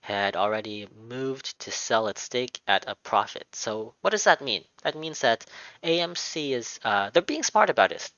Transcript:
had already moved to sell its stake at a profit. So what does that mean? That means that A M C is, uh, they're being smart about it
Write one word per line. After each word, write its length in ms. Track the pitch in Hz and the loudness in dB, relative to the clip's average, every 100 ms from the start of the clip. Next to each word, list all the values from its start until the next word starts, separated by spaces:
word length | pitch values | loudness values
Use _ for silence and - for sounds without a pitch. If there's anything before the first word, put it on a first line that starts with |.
had 340 | - 101 101 90 | -4 -2 0 0
already 520 | 104 107 107 107 101 107 113 | 0 0 -4 -10 -12 -18 -12
moved 480 | 127 135 135 - - | -6 -6 -6 -10 -12
to 120 | - | -10
sell 360 | - - 113 110 | -8 0 0 0
its 140 | 98 | -4
stake 400 | - 123 123 - - | -6 -4 -4 -8 0
at 200 | 98 - | 0 0
a 80 | 101 | -10
profit. 520 | - 107 107 - - | 0 0 0 -6 -12
So 420 | - - 107 110 _ | -10 -6 -6 -8 _
what 100 | - | 0
does 140 | 208 208 | 4 4
that 160 | 160 | 4
mean? 220 | 139 101 - _ | 2 -4 -6 _
That 120 | 151 151 | -6 -6
means 260 | 160 151 | -10 0
that 240 | 127 113 - - - - | 2 2 -2 -18 -20 -10
A 200 | 165 165 | 0 0
M 140 | 170 175 | 0 -4
C 380 | - 165 143 | -6 -6 -2
is, 260 | 127 113 - | -2 -4 -6
uh, 260 | 113 101 101 | 0 2 4
they're 140 | 165 | 2
being 200 | 175 302 | 2 -2
smart 280 | 285 214 202 | 2 4 6
about 200 | 131 95 | 6 4
it 200 | - - | 4 -12